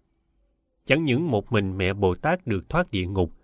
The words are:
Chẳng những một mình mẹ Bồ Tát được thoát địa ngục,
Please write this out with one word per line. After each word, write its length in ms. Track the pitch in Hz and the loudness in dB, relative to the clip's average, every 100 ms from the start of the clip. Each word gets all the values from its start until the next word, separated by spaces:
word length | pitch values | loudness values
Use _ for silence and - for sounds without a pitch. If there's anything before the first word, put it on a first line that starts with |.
| _ _ _ _ _ _ _ _ - | _ _ _ _ _ _ _ _ 0
Chẳng 180 | 143 | 2
những 280 | 156 123 123 | 2 0 2
một 200 | 107 - | 0 0
mình 260 | 110 95 95 | 0 0 0
mẹ 160 | 92 | -2
Bồ 220 | 98 98 90 | 0 0 0
Tát 320 | 147 175 - | -2 -2 -2
được 220 | 98 - | -4 -2
thoát 220 | 165 175 | -4 -2
địa 140 | 98 90 | -4 -2
ngục, 260 | 98 85 - | 0 -2 -4